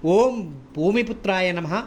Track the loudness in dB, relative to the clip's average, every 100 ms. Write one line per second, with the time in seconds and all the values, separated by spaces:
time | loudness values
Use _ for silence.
0 | 4 4 4 0 -8 -12 -14 -2 0 2
1 | 0 -4 -2 0 0 -2 -2 -4